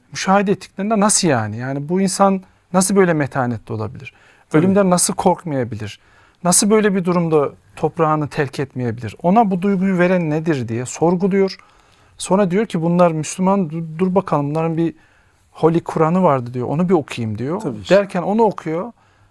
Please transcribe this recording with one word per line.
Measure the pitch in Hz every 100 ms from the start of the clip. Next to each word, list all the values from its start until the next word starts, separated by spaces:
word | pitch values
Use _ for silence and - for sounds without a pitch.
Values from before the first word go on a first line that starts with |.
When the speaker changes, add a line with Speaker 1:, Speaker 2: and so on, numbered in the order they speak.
| _
Speaker 1:
müşahede | 147 - 196 202
ettiklerinde | 196 - - 202 226
"Nasıl | 208 - 175
yani? | 123 107 107
Yani | 131 139 143
bu | 180
insan | 190 - 196 190 - _ _
nasıl | 180 190 202
böyle | 180
metanetli | 156 139 147 123 113 -
olabilir? | 113 110 - - - _ _ _
Speaker 2:
Tabii. | 156
Speaker 1:
Ölümden | 180 196 196
nasıl | 180 -
korkmayabilir? | 190 196 175 170 139 120 110 107 - _ _ _ _
Nasıl | 175 180 202
böyle | 220 208 196
bir | 180
durumda | 180 165 156 139 - _ -
toprağını | 160 - 160 156 147
terk | - 139 -
etmeyebilir? | 135 131 123 113 113 -
Ona | 175 208 220
bu | 190
duyguyu | 202 196 190 180
veren | 180 185 165
nedir?" | 151 165 147 113
diye | 113 127
sorguluyor. | - 160 180 196 196 190 - _ _ _ _ _ -
Sonra | - 190 202
diyor | 180 226
ki, | 175
"Bunlar | 165 175 175
Müslüman, | 160 151 - 185 202
du-, | 165 160 165 156
dur | 185 185
bakalım, | - 147 143
bunların | 156 165 160
bir | 165 - _ _ _ _ _
Holy | - 160 170
Kur'an'ı | - 165 160 180
vardı." | 180 139 120
diyor. | 127 120
"Onu | 143 180
bir |
okuyayım." | 180 131 - 113 104
diyor. | 127 185
Speaker 2:
Tabii | 202 107
işte. | 98 196
Speaker 1:
Derken | 196 190
onu | 165 214
okuyor. | 220 175 - 160 233 - _ _ _